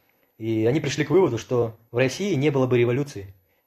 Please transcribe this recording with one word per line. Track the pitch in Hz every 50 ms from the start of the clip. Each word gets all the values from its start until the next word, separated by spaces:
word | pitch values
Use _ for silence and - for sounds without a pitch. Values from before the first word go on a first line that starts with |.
| _ _ _ _ _ _ _
И | - 110 113 113 110 110
они | 117 135 160
пришли | 151 139 - 156 147
к | -
выводу, | 147 190 185 143 117
что | 110 - - 127 120 117 113 110 - _ _
в | -
России | 123 131 127 - - 196 208 165
не | 131 143 151
было | 139 135 131
бы | 123 127
революции. | 120 120 120 120 139 143 143 - 101 98 98 - _ _ _ _ _ _